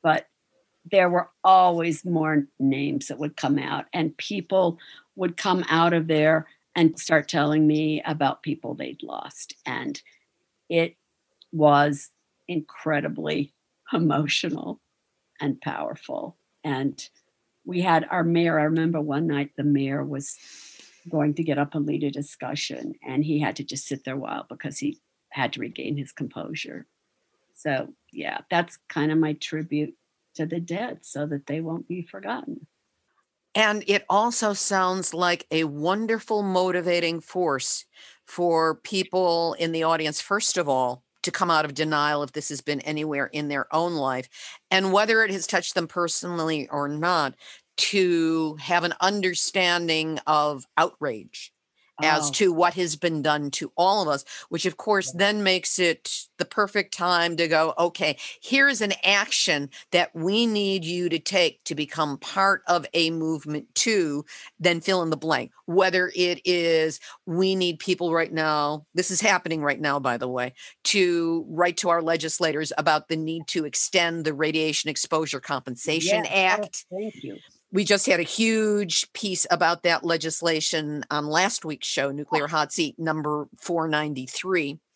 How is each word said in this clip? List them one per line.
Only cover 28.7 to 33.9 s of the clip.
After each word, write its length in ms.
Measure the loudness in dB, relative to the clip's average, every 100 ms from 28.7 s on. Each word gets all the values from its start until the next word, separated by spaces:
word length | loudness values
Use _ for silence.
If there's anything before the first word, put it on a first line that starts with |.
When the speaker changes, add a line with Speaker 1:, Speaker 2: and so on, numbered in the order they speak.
| -10 -8
Speaker 1:
kind 220 | -2 2
of 80 | 2
my 140 | 2
tribute 640 | -2 -6 -6 -4 -4 -4 -8 _ _ _
to 100 | -8 -6
the 120 | -6
dead 460 | -6 -6 -6 -10
so 200 | -12 -8 -6
that 200 | -6 -6
they 140 | -6
won't 260 | -4 -8 -8
be 140 | -10
forgotten. 640 | -10 -12 -8 -8 -10 -14 -16 _ _ _ _ _ _ _ _
Speaker 2:
And 320 | 0 2 2
it 160 | 0